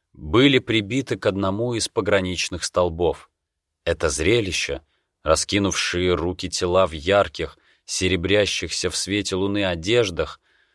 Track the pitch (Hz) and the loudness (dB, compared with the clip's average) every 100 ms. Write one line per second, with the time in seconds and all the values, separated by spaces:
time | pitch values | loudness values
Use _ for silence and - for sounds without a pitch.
0 | _ - 76 104 139 131 - 110 101 127 | _ -16 0 4 6 4 2 -2 -2 -4
1 | 131 110 107 95 95 101 120 117 - - | -4 -2 -2 0 -2 -2 -2 -4 -4 -4
2 | 98 101 92 87 - 87 - - 90 82 | 2 2 2 -4 -6 -6 -2 0 0 2
3 | 85 76 - _ _ _ _ _ - 82 | 0 -2 -8 _ _ _ _ _ -4 -2
4 | 80 71 78 117 98 80 - 69 - _ | -2 0 2 2 0 -4 -4 -8 -12 _
5 | _ _ 76 78 - 98 98 80 - 87 | _ _ 0 0 2 0 0 0 -2 0
6 | 90 85 85 90 90 - 90 90 92 78 | 0 0 -2 -4 -6 -4 2 2 2 0
7 | 78 101 87 - 78 - _ _ - - | 2 2 2 -2 -10 -10 _ _ -10 -2
8 | 92 90 87 101 98 - 82 - 92 - | 0 0 2 2 2 -2 -6 -4 -4 -4
9 | - 104 95 92 98 101 98 85 85 120 | -4 -4 -2 -2 -2 -2 -2 -2 0 2
10 | 104 82 76 - _ _ _ | 2 -2 -6 -8 _ _ _